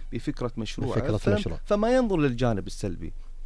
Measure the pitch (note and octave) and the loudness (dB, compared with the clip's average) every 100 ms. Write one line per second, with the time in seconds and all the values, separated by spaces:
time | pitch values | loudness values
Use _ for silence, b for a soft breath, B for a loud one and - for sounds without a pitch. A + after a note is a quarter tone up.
0 | - A#2 - C#3 B2 - G#2+ - B2+ A2 | -6 -4 -4 -2 -4 -4 -6 -2 0 0
1 | B2+ G#2+ - G2+ G2 E2 - G#3 A3 B3+ | 0 0 2 2 0 -4 0 2 4 4
2 | A#3+ F#3 D3 A#2+ B2 G#2 F#2 - G#2 - | 4 4 2 4 2 2 -2 -4 -4 -4
3 | E2 - - - | -6 -8 -10 -10